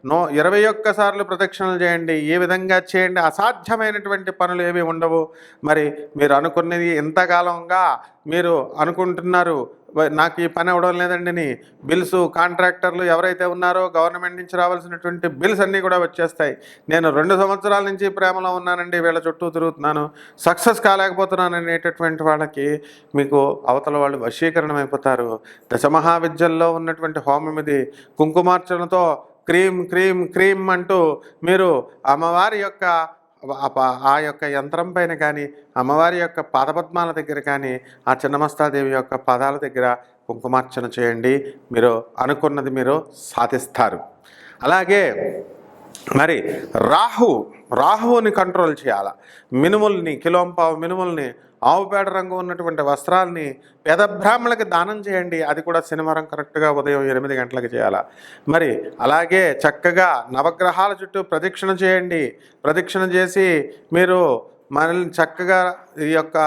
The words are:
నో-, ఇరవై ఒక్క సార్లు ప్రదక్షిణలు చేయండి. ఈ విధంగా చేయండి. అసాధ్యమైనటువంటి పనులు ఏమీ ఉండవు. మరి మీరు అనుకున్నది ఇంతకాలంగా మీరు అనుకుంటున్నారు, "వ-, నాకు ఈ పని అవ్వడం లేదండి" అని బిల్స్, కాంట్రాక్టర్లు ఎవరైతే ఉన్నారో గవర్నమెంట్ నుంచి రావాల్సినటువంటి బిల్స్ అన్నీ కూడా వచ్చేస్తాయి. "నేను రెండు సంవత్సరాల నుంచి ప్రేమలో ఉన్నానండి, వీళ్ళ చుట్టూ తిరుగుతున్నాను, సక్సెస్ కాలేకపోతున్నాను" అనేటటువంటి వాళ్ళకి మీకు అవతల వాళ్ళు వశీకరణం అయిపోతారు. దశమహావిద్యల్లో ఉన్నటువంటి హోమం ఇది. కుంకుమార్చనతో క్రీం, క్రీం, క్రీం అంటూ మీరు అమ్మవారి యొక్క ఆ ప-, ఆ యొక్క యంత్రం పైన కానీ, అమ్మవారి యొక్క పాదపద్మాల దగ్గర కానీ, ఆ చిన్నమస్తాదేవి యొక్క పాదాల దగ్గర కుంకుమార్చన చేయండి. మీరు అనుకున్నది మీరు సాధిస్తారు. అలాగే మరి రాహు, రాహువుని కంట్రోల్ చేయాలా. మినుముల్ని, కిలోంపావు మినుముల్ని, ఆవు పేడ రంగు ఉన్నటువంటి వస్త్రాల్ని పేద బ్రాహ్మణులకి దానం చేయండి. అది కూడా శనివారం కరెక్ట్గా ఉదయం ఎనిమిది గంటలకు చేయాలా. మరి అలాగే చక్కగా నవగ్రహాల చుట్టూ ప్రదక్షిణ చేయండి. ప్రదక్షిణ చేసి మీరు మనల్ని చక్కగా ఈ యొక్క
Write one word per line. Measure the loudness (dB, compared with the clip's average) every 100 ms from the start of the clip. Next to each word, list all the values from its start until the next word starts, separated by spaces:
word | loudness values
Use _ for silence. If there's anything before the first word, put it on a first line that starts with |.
| 0
నో-, | 0 0
ఇరవై | 2 2 4 2
ఒక్క | 2 -2
సార్లు | 2 0 0
ప్రదక్షిణలు | -6 -2 -4 -2 -4 0
చేయండి. | 0 0 0
ఈ | -2 0 0
విధంగా | 2 0 2 0 2 0
చేయండి. | 0 2
అసాధ్యమైనటువంటి | 0 2 -2 -2 -4 -2 -2 -4 -4 -6 -6
పనులు | -2 -2 0
ఏమీ | 0 0
ఉండవు. | -2 0 0 0 -2 -10 -20 -8
మరి | 0 2 2 -4 -12 0
మీరు | 4
అనుకున్నది | 4 2 -2 -2 -2 0 0
ఇంతకాలంగా | 0 0 2 2 0 -4 -2 0 2 0 -8 _ -4
మీరు | 0 2 0 -2 -2
అనుకుంటున్నారు, | -2 0 -2 -2 0 2 2 -2 -6 -12 -8 0
"వ-, | 0
నాకు | 2 0 0
ఈ | -4
పని | -2 0
అవ్వడం | 2 2 0
లేదండి" | -2 -2 -2
అని | -2 -4 -6 -12 _
బిల్స్, | -2 -2 0 0 0 2
కాంట్రాక్టర్లు | 0 2 0 2 -4 -2
ఎవరైతే | 0 2 0 -2 -4
ఉన్నారో | 0 0 0 0 0
గవర్నమెంట్ | 0 -2 -10 -10
నుంచి | -6 0
రావాల్సినటువంటి | 0 0 -6 -8 -8 -4 -6
బిల్స్ | -2 -2 2
అన్నీ | 0 0
కూడా | 2 0
వచ్చేస్తాయి. | 0 -2 -4 0 -4 -4 -16 -20 0
"నేను | 2 4
రెండు | 2 2 2
సంవత్సరాల | 2 0 2 2
నుంచి | 0 -2 -4
ప్రేమలో | 0 0 0 -2 -4
ఉన్నానండి, | -2 -4 -2 0
వీళ్ళ | 0 0 -2
చుట్టూ | -4 -6
తిరుగుతున్నాను, | -2 -4 -2 -2 -2 -4 -8 -20 _
సక్సెస్ | 0 2 2 4
కాలేకపోతున్నాను" | 2 4 2 0 -2 0 0 -2
అనేటటువంటి | -2 -2 -4 -2 -4 0
వాళ్ళకి | 0 0 -2 -4 -4 -4 -8 -20 _ -2
మీకు | 2 2 2 0 0
అవతల | 0 0 0
వాళ్ళు | 0 -2
వశీకరణం | -6 -2 -2 0 -2 -4
అయిపోతారు. | -2 -2 0 0 -2 -6 -12 -20 _
దశమహావిద్యల్లో | 0 4 4 4 2 0 0 0 4 0
ఉన్నటువంటి | 0 -6 -6 -6 -4
హోమం | -2 -2 -2 -6
ఇది. | -2 -2 -2 -8 -20 0
కుంకుమార్చనతో | 2 4 4 2 0 -6 0 2 2 0 -8 _ 0
క్రీం, | 2 2 0 -2
క్రీం, | 0 2 0 -2
క్రీం | 2 2 2 0
అంటూ | -2 0 2 2 0 -10 _
మీరు | 0 4 4 2 -2 -4 0
అమ్మవారి | 2 2 2 2 0
యొక్క | -6 -4 0 0 -2 -10 _ _ -10 -6
ఆ | -4
ప-, | 0
ఆ | 0 2 2 2
యొక్క | 0 -4
యంత్రం | -4 -4 -4 -4 -4
పైన | -2 -2
కానీ, | 0 -2 -2 -8 -12 _ -4
అమ్మవారి | 0 4 2 2
యొక్క | -4 -6
పాదపద్మాల | -4 0 0 -2 -4 -4 -4
దగ్గర | -4 -6 -6
కానీ, | -4 -4 -4 -8 -12 -8 -2
ఆ | 0 0
చిన్నమస్తాదేవి | -2 -2 0 0 0 -2
యొక్క | -2 -2 -4
పాదాల | 0 0 0 -2
దగ్గర | -6 -2 -2 -2 -8 _ -14
కుంకుమార్చన | -10 -2 -2 -2 -8 -8 -2
చేయండి. | -2 0 0 0 -4 -16 _
మీరు | 2 2 2 -6 -6
అనుకున్నది | -4 0 -2 -2 -6
మీరు | -2 0 0 -4 -20
సాధిస్తారు. | -10 -4 -2 -2 -6 0 0 0 -14 _ _ -20 -20 -6
అలాగే | 0 2 4 2 2 -2 -6 -8 -14 -20 -20 -20 -20 -18 -2
మరి | 2 2 0 -4 -8 -6 0 2
రాహు, | 4 2 2 2 2 -4 -14 _
రాహువుని | 2 2 2 2 2 2
కంట్రోల్ | 0 0 0 0
చేయాలా. | -2 -2 -2 -4 -10 -20 -20 _
మినుముల్ని, | 0 2 4 2 0 -4 -4
కిలోంపావు | 0 0 0 0 0 0
మినుముల్ని, | -6 -4 -4 -4 -8 -10 _ _
ఆవు | 2 2 2
పేడ | -2 -2
రంగు | -4 -4 -8
ఉన్నటువంటి | -8 -6 -2 0
వస్త్రాల్ని | 2 0 2 2 2 -4 -8 -10 _ _ 0
పేద | 4 2
బ్రాహ్మణులకి | 4 2 2 0 -2
దానం | 0 0 0 -6
చేయండి. | -4 -4 -2 -4
అది | -2 -2
కూడా | 0 -2
శనివారం | -2 -4 -2 -2 -4
కరెక్ట్గా | -10 -6 -2 0
ఉదయం | 0 0 0 0
ఎనిమిది | -2 -2 -6
గంటలకు | -4 -6 -6
చేయాలా. | -2 0 -2 -6 -12 -20 -12 -2
మరి | 0 0 -2 -8 -4
అలాగే | 0 0 2 2 2
చక్కగా | 2 0 0 0 4 2 2 -4
నవగ్రహాల | -2 -2 0 -2 0 -2
చుట్టూ | -2 -8 -8
ప్రదక్షిణ | -4 -4 -4 -4 -4
చేయండి. | 0 2 2 0 -4 -4 -8 -20 _
ప్రదక్షిణ | -2 0 -2 -2
చేసి | 0 0 0 2 2 2 -2 -12 _
మీరు | 2 4 4 2 0 -4 _ _
మనల్ని | 0 0 0 -4
చక్కగా | 0 -2 0 0 2 2 -4 -16 -6
ఈ | 0
యొక్క | 0 0 0